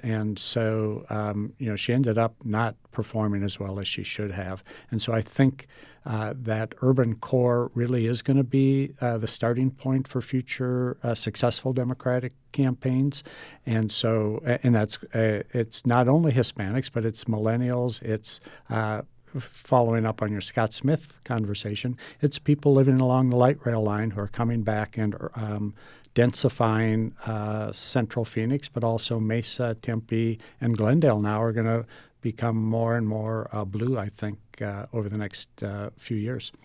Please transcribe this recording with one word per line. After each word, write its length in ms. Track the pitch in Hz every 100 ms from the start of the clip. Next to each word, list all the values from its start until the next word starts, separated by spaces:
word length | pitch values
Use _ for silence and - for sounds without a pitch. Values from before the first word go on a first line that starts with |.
And 360 | 117 110 107 104
so, 680 | - 117 110 110 107 104 -
um, 460 | 107 104 104 110 -
you 120 | 117
know, 60 | 104
she 180 | -
ended 240 | 123 123 110
up 160 | 113 -
not 320 | 113 107 117 - -
performing 500 | - 104 110 104 101
as 160 | 101 -
well 220 | 98 98
as 80 | 95
she 140 | -
should 300 | 98 - 104
have. 300 | 92 92 95 - - -
And 100 | 110
so 140 | -
I 80 | 113
think, 440 | - - 135 - - - - - -
uh, 260 | 110 107
that 400 | 131 113 110 110 -
urban 360 | 127 131 117 113
core 540 | - 127 123 120 120
really 320 | 117 120 127 113
is 160 | 120
gonna 220 | - 135
be, 500 | 131 135 135 135 139 -
uh, 160 | 123 117
the 80 | 110
starting 440 | - 117 120 131
point 380 | 135 135 131 131
for 140 | 127
future, 760 | - 131 123 - 127 127 123 -
uh, 120 | 120
successful 600 | 113 110 - 123 - 131
Democratic 580 | 127 123 127 127 127 123 - _
campaigns. 680 | - 131 127 131 127 139 135 - - - - -
And 260 | 113 107
so, 500 | - 117 113 107 107 120
a-, 180 | 123
and 100 | 123
that's, 220 | 113 107 - -
uh, 280 | 117 113 104 -
it's 320 | 123 113 -
not 240 | 123 120 123
only 240 | 156 160
Hispanics, 580 | 127 - - 98 127 -
but 140 | 120
it's 200 | 110 110
millennials, 760 | - 107 110 117 123 123 123 107
it's, 380 | 113 107 - - - - -
uh, 320 | 113 107 107 - - - 131
following 680 | - - - 127 117 113 110
up 160 | 110
on 100 | 107
your 80 | 104
Scott 320 | - - 110
Smith 400 | - 135 160 - -
conversation, 680 | - 117 101 101 107 104 123 123 - -
it's 160 | 147 -
people 340 | - 143 147
living 260 | 135 135 131
along 280 | 127 127 127
the 80 | 123
light 220 | 127 147 120
rail 160 | 113
line 300 | 107 104 110
who 80 | 98
are 80 | 101
coming 340 | - 117 117
back 340 | 107 107 104 110
and, 180 | 107 - -
um, 400 | 113 107 104 104 - - - -
densifying, 1000 | - 123 - 127 - 113 110 110 110 110 - 110
uh, 420 | 107 107 107 107
central 540 | 101 - 127 110 120
Phoenix, 420 | 110 110 117 139 -
but 160 | 120
also 380 | 113 113 - 117
Mesa, 560 | 110 117 113 - 120 113
Tempe, 560 | - 110 113 113 113 113 - -
and 160 | 117
Glendale 460 | 110 107 160 151 107
now 220 | 104 107
are 100 | 117
gonna 320 | 113 113 117 117 - - _
become 360 | 117 107 117 113
more 400 | 110 113 113 117
and 100 | 107
more, 420 | 107 110 110 -
uh, 120 | 104
blue, 320 | 98 107 123 123
I 120 | 101
think, 300 | - 107 101 - -
uh, 260 | 107 101 -
over 160 | 117 101
the 80 | 107
next, 460 | 101 - - -
uh, 280 | 101 101 104 -
few 200 | - 107
years. 340 | 110 123 - -